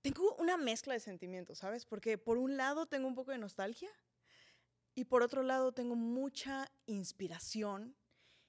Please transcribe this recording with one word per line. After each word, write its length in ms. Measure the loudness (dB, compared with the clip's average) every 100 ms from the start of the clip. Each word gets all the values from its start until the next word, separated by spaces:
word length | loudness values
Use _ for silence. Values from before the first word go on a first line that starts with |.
tengo 360 | -2 4 4 6
una 200 | 2 4
mezcla 380 | 2 0 -2
de 60 | -4
sentimientos, 580 | -4 -10 -8 -8 -8 -8
¿sabes? 260 | -6 -6
Porque 320 | -6 -6 -2 -2
por 220 | 2 2
un 180 | 2 2
lado 300 | 0 0 -2
tengo 200 | -2 -2
un 80 |
poco 180 | -2 -4
de 60 | -6
nostalgia 520 | -6 -4 -4 -4 -12 -16 _ _ _ -20 -20 _ _ _ _
y 100 | -6
por 180 | 4 6
otro 200 | 6 4
lado 300 | 2 4 2
tengo 240 | 2 -2 0
mucha 760 | 0 0 -2 -4 -6 -6 -8 _ -6
inspiración 1080 | -4 -4 -6 -8 -6 -6 -2 -2 -4 -8 -16 _ _ _ _